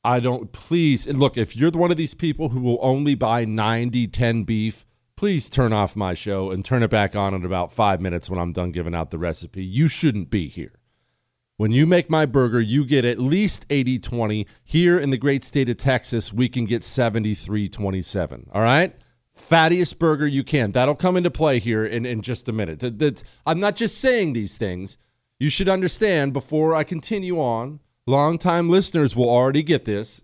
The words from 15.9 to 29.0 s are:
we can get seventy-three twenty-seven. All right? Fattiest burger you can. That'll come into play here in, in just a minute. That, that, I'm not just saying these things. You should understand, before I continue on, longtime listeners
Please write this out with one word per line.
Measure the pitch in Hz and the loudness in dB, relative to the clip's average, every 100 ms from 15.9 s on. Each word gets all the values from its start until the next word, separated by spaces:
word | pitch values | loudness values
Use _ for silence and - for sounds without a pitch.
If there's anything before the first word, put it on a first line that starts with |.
| 127 - 120 - | 0 0 -4 -4
we | 101 123 | -2 -2
can | 131 110 | 0 -2
get | 113 | -2
seventy-three | - - 120 110 107 104 - 104 98 | -2 0 0 0 -2 -4 -4 -4 -4
twenty-seven. | - 101 95 87 101 85 58 67 | -4 -4 -4 -4 -4 -6 -8 -8
All | 101 | 0
right? | 113 139 185 - _ _ _ - | 4 4 2 -4 _ _ _ -20
Fattiest | - 165 160 175 175 - | 2 4 4 2 0 0
burger | 165 151 147 | 0 2 0
you | 139 | 0
can. | - 151 107 | 0 0 2
That'll | 123 127 147 | 2 2 2
come | 185 185 | 2 2
into | 175 | 0
play | 139 156 123 | 2 2 2
here | 107 110 | 0 -2
in, | 110 113 123 | -2 -4 -4
in | 117 | -6
just | 104 120 - | -6 -8 -4
a | |
minute. | 110 95 78 | -4 -4 -4
That, | 120 107 | -8 -2
that, | 151 - - _ - | -2 -2 -18 _ -4
I'm | 165 | 0
not | 202 - | 0 0
just | 226 - | -4 0
saying | 262 247 175 | 2 2 0
these | 117 101 - | -2 -6 -6
things. | 104 90 98 - _ _ _ _ | -6 -6 -10 -16 _ _ _ _
You | 147 | -2
should | - 190 | 0 0
understand, | 190 185 - 214 170 139 | 2 0 0 0 2 0
before | 131 - 156 160 156 | -4 -4 0 2 0
I | |
continue | 151 170 - 208 180 175 | -2 -6 -6 -6 -4 -2
on, | 131 113 127 151 _ _ - | -2 -4 -6 -12 _ _ 0
longtime | 135 147 165 180 170 170 | 2 2 2 0 2 4
listeners | 185 - 170 | 2 2 0